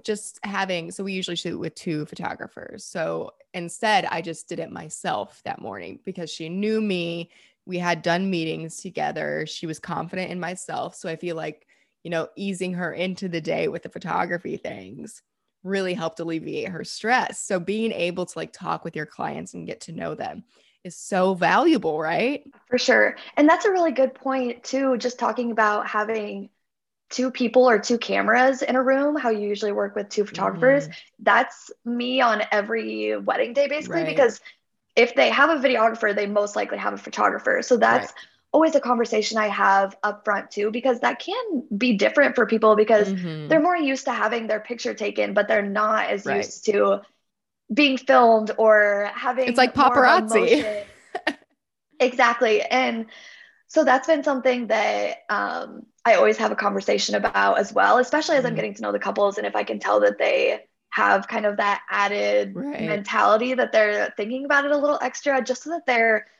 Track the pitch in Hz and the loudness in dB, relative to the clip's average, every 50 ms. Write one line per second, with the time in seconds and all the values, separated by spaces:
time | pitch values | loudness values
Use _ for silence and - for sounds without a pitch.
0 | - - 214 208 - - - - - 202 202 190 196 190 185 170 165 170 185 - | -6 -8 -8 -8 -8 -14 -16 -14 -12 -8 -6 -6 -4 -4 -4 -6 -6 -10 -10 -10
1 | 196 196 190 185 180 - 175 170 - 170 170 - - 160 - - - 185 156 151 | -8 -6 -6 -6 -6 -6 -8 -6 -6 -8 -8 -8 -8 -10 -10 -10 -8 -6 -6 -6
2 | 151 - - - - - - - - - - - - - - - - - - 175 | -6 -8 -10 -10 -10 -10 -10 -10 -14 -16 -16 -16 -18 -16 -16 -18 -16 -12 -8 -6
3 | 160 170 165 165 - - - _ _ _ - 185 175 170 - - 233 214 214 185 | -6 -4 -4 -6 -8 -10 -14 _ _ _ -12 -12 -10 -10 -8 -4 0 2 2 2
4 | 170 - - 165 170 170 165 - - - 170 - 165 - - - 160 156 - - | 0 0 -6 -6 -6 -8 -10 -12 -12 -12 -10 -10 -10 -10 -12 -14 -14 -14 -14 -10
5 | - 180 - 104 101 - - _ - - - - - 101 98 101 85 87 95 - | -6 -6 -4 -4 -6 -8 -12 _ -12 -12 -10 -10 -10 -12 -12 -12 -12 -14 -14 -14
6 | - 190 175 175 170 160 - - 165 160 175 190 208 220 220 220 220 208 185 175 | -12 -12 -12 -10 -10 -12 -12 -12 -10 -8 -6 -4 -2 -2 0 0 -2 -2 -2 -4
7 | 170 170 170 170 165 - _ _ _ _ _ _ _ - 180 175 180 175 170 165 | -4 -6 -6 -8 -10 -14 _ _ _ _ _ _ _ -8 -6 -4 -2 0 -2 0
8 | 160 175 165 180 190 196 185 165 160 160 160 160 160 165 - - - - - 156 | 0 0 0 0 0 0 -2 -2 -2 -2 -4 -6 -8 -10 -12 -12 -14 -10 -6 -4
9 | 151 147 - - 156 147 147 151 156 151 - - - 160 156 - - - 165 - | -4 -4 -4 -4 -6 -4 -4 -6 -6 -8 -10 -10 -8 -10 -10 -10 -10 -10 -8 -8
10 | 160 175 - 185 185 160 175 180 175 170 185 180 - - 156 - 135 175 - - | -8 -8 -8 -8 -8 -8 -8 -8 -8 -8 -10 -10 -12 -10 -8 -8 -8 -8 -10 -12
11 | - 180 165 160 180 175 165 160 156 156 151 _ _ _ _ _ _ _ _ _ | -10 -10 -10 -8 -8 -8 -8 -6 -8 -10 -10 _ _ _ _ _ _ _ _ _
12 | - 170 175 165 151 - - - 202 196 190 175 185 180 180 175 180 160 - - | -10 -6 -4 -4 -4 -6 -8 -8 -6 -6 -6 -4 -6 -6 -6 -6 -6 -6 -4 -4
13 | 180 185 185 - 202 185 170 165 156 160 - 165 165 156 143 - - - - - | -4 -4 -4 -6 -6 -6 -6 -6 -4 -4 -2 -2 -2 -4 -4 -6 -10 -12 -14 -12
14 | 185 170 170 180 185 175 175 175 - 175 165 - - - - - 95 92 - - | -8 -4 -2 -2 -2 -2 -4 -6 -8 -8 -10 -8 -10 -10 -12 -12 -16 -16 -16 -16
15 | - - - - _ _ _ _ _ _ _ _ - 185 196 196 190 185 175 156 | -16 -18 -18 -20 _ _ _ _ _ _ _ _ -10 -6 -4 -4 -2 -2 -4 -4
16 | 165 165 165 - 165 165 165 165 160 - - 147 151 196 180 156 - - - - | -4 -6 -6 -6 -8 -6 -6 -6 -6 -8 -8 -6 -6 -8 -8 -10 -10 -12 -12 -6
17 | - 220 254 254 190 - 220 - - - 208 185 170 185 202 220 226 226 - - | -2 0 0 0 0 -2 -6 -10 -8 -4 -4 -4 -4 -4 -4 -2 -2 -4 -2 -2
18 | 175 175 175 180 180 - - 160 165 - - - 180 165 160 156 - 170 - 156 | -4 -4 -2 -4 -6 -8 -8 -10 -12 -12 -12 -12 -8 -6 -6 -6 -6 -10 -10 -10
19 | 151 151 _ - 170 160 147 151 160 - - 175 165 175 - - - - 160 - | -10 -10 _ -8 -8 -8 -8 -10 -12 -14 -14 -14 -12 -12 -14 -14 -14 -14 -12 -10
20 | - - 151 - - - 76 - - _ _ _ _ _ _ _ - 175 - - | -8 -8 -8 -8 -10 -10 -12 -14 -18 _ _ _ _ _ _ _ -20 -18 -18 -16
21 | - - 202 185 185 190 190 175 185 170 180 214 277 339 320 214 - 160 151 151 | -8 -4 0 2 2 2 2 2 2 4 4 4 6 4 4 2 2 -2 -2 -2
22 | 156 156 170 - 214 254 294 277 - - - _ _ - 247 247 - - 247 220 | -2 -2 -2 0 0 -2 -2 -6 -10 -16 -20 _ _ -4 -2 0 2 4 4 6
23 | - - - - - - - - 294 302 339 359 - 415 370 370 339 330 233 262 | 4 4 0 -4 -14 -6 0 4 6 6 6 6 4 2 2 2 2 2 2 2
24 | 262 262 262 - - 269 262 262 254 240 233 - - - - 269 277 269 254 214 | 0 0 0 -4 -6 -4 -2 -2 -2 -4 -6 -10 -8 -4 -2 0 2 2 0 0
25 | - 247 240 - 233 226 220 240 240 233 220 226 220 208 208 208 - - - 214 | -2 -4 -4 -2 -2 -2 -2 -2 -4 -2 0 2 2 2 2 0 -2 -2 -4 -4
26 | 214 214 226 220 208 208 202 196 202 - _ _ _ _ _ _ _ _ _ _ | -2 -2 -4 -4 -4 -6 -8 -10 -12 -14 _ _ _ _ _ _ _ _ _ _
27 | _ - - - 254 262 254 - 254 220 226 254 254 254 226 208 - - 240 226 | _ -10 -6 -4 -4 -2 -2 -2 -2 2 6 6 6 6 6 4 2 0 -2 -2
28 | - - 196 196 196 202 226 247 254 262 269 254 - - 247 254 254 262 269 269 | -2 -2 -2 0 2 2 4 4 4 4 2 0 -2 -2 0 2 2 2 2 2
29 | 285 294 294 302 254 233 220 208 208 202 208 202 214 208 202 208 202 202 202 214 | 2 0 0 0 -2 -2 -2 -2 -2 -4 -4 -2 -2 -2 -2 -2 -4 -4 -4 -6
30 | 202 - - 214 202 208 - - 196 196 196 170 240 262 277 285 269 156 - - | -8 -4 -2 -2 -2 -2 -2 -4 -2 -2 0 2 4 4 4 4 2 -4 -10 -18
31 | - _ _ - 220 214 214 226 254 - - - - - - _ - 233 240 240 | -20 _ _ -2 2 4 4 4 2 0 -4 -16 -20 -20 -20 _ -8 -6 -6 -4
32 | 240 247 254 262 247 233 214 208 208 - 214 208 202 220 226 226 220 220 214 214 | -4 -2 0 2 2 2 2 0 -2 0 0 0 0 -2 -4 -4 -4 -6 -6 -4
33 | 214 214 214 208 196 208 - - 214 233 233 277 285 269 294 302 302 - - 330 | -4 -4 -4 -4 -2 -2 0 0 0 0 0 0 0 0 0 -4 -6 -4 -4 -4
34 | 330 320 - 320 262 226 - - - - - _ _ _ _ _ _ _ - - | -2 -2 2 2 2 2 2 -2 -16 -20 -20 _ _ _ _ _ _ _ 2 2
35 | 233 233 - 262 254 226 220 247 285 320 330 277 247 269 247 220 220 226 220 220 | 2 2 4 2 2 4 4 4 4 4 4 2 2 2 2 4 2 2 2 0
36 | 226 208 202 208 208 202 208 208 208 202 - 107 101 - - 101 98 104 101 - | -2 -2 0 0 -2 0 0 0 -2 -2 -2 -4 -4 -4 -6 -6 -6 -6 -6 -8
37 | - - - - - - 196 214 - - - - - - 247 220 226 226 233 240 | -10 -8 -2 0 2 2 2 0 0 0 0 0 2 2 2 4 6 4 4 4
38 | - - - - - - _ _ _ _ - 294 320 320 311 277 262 240 247 233 | 0 -4 -12 -18 -20 -20 _ _ _ _ 2 4 4 4 4 2 2 2 0 0
39 | 233 208 233 220 214 - 220 220 214 208 190 202 202 202 196 196 196 190 - - | 0 0 0 -2 0 0 0 0 0 0 0 2 4 4 4 4 4 2 -2 -4
40 | - 214 202 208 - 214 202 196 - - - 202 202 220 220 247 240 262 240 240 | -6 -6 -6 -4 -4 -2 -2 -2 -4 -6 -6 -4 -2 -2 -2 -2 0 0 0 2
41 | 254 - - - - 339 392 508 494 440 339 247 - - 208 196 247 247 220 196 | 0 -2 -2 -4 -8 -8 -6 -6 -6 -4 -4 -6 -6 -6 -4 -2 0 2 2 2
42 | 202 - - 294 277 254 240 247 226 202 226 220 226 220 214 208 214 220 226 208 | 2 2 4 4 2 4 4 0 0 0 2 4 4 6 6 6 6 4 4 4
43 | 208 196 196 185 180 170 160 156 151 147 311 320 302 359 359 339 302 269 269 254 | 4 2 -2 -4 -4 -6 -8 -6 -2 2 2 2 4 2 2 0 0 -2 -2 -4
44 | - 277 240 214 208 220 240 233 226 214 214 208 208 - 240 233 - 240 214 - | -4 -4 -4 -2 -2 -2 -2 -2 -4 -4 -4 -4 -4 -8 -10 -6 -6 -6 -6 -4
45 | 214 208 208 - - 202 196 208 202 202 220 214 202 202 196 208 214 214 220 214 | -6 -4 -2 -2 -2 0 0 0 2 2 2 0 0 0 -2 -2 0 0 0 0
46 | 196 - 208 196 - - - 202 - - - - - 220 202 208 202 202 196 202 | 0 -2 -4 -4 -4 -2 -2 -2 -4 -6 -8 -8 -2 0 2 4 4 2 2 0
47 | - _ _ _ _ _ _ _ _ _ _ _ _ - 220 202 294 277 262 247 | -2 _ _ _ _ _ _ _ _ _ _ _ _ -4 0 2 2 2 2 0
48 | - - 269 254 247 226 226 220 214 196 - - 220 220 214 208 208 208 202 202 | 2 4 6 8 8 8 6 4 2 0 0 2 6 6 6 6 6 4 2 0
49 | 208 202 - - - 269 254 247 254 247 240 254 254 247 - - 277 254 247 277 | -2 -4 -6 -6 -4 -4 -2 0 0 0 4 4 4 4 4 4 4 6 6 6
50 | 262 254 320 - 220 214 226 214 - - 233 302 294 214 214 - - - - _ | 6 6 6 6 4 4 2 4 4 4 4 4 2 0 -4 -6 -8 -12 -18 _
51 | _ _ - - - - - - _ _ _ _ _ _ _ _ _ _ _ - | _ _ -10 -8 -6 -6 -6 -8 _ _ _ _ _ _ _ _ _ _ _ 0
52 | 254 247 247 247 247 233 240 - 254 220 214 208 - - - 254 262 247 233 226 | 0 2 2 4 2 4 4 2 2 2 2 2 0 0 0 0 0 0 -2 -4
53 | 220 - - - - - - - - _ _ _ _ - - 320 302 247 254 269 | -8 -10 -14 -20 -20 -20 -20 -20 -20 _ _ _ _ -2 2 4 4 6 4 4
54 | 269 - 320 285 277 294 277 254 240 262 247 247 240 202 220 220 208 208 208 208 | 4 2 2 2 2 0 -2 0 2 0 0 0 0 -2 0 0 0 0 0 -2
55 | 208 202 - - - - 208 202 202 190 180 - - - - - - _ _ _ | -2 -4 -6 -8 -6 -4 -4 -2 -2 -4 -4 -6 -8 -10 -14 -16 -20 _ _ _
56 | - 233 214 - 214 214 220 220 226 214 214 - 208 202 202 196 196 - 208 196 | 4 6 6 8 6 6 4 2 0 -2 0 0 -2 0 -2 -2 -2 0 0 0
57 | - - 202 - - - - 98 98 - - 190 196 196 214 190 190 202 214 247 | 0 0 -2 0 0 0 0 2 2 4 4 2 0 0 2 4 4 6 6 6
58 | 247 - - 302 302 - 320 269 240 247 - - 214 208 202 - 226 208 202 196 | 4 2 0 -2 0 2 2 2 2 0 -2 -2 -4 -4 -6 -6 -4 -2 -2 -2
59 | 196 196 202 214 202 202 98 - 101 101 - 107 104 - - - - - 208 214 | -2 -2 0 0 0 0 0 -2 -4 -4 -2 -4 -4 -4 -6 -4 -2 2 2 4
60 | - - - - - - - - - - - - - _ _ _ _ _ - 214 | 4 4 2 2 0 2 2 2 2 0 0 -2 -6 _ _ _ _ _ -2 0
61 | 208 202 196 196 202 - 233 220 214 208 202 208 208 202 202 - - - 190 202 | 2 4 4 2 0 -2 -4 -2 -2 -2 -2 0 0 0 -2 -2 -4 -6 -2 -2
62 | 202 202 208 202 202 202 208 208 202 196 196 180 262 285 294 - 220 214 208 202 | 0 0 0 0 0 0 0 0 0 -2 -6 -8 -8 -8 -6 -6 -4 -4 -4 -4
63 | 202 202 220 214 208 202 214 214 247 254 254 240 233 226 - 220 214 208 208 208 | -4 -2 0 2 4 6 4 4 2 0 0 0 0 2 4 4 4 4 2 0
64 | 208 - - - 208 220 247 262 277 285 285 285 285 285 294 294 277 294 294 - | -2 -4 -4 -6 -6 -6 -6 -6 -2 0 2 2 2 2 0 2 2 2 0 0
65 | - 262 - - - 285 277 262 226 - 254 - - 302 339 330 - - 240 226 | -2 -6 -6 -4 -2 0 0 0 0 -2 -4 -6 -6 -8 -8 -6 -2 0 2 2
66 | 226 226 220 214 - _ _ _ | 4 2 2 0 -2 _ _ _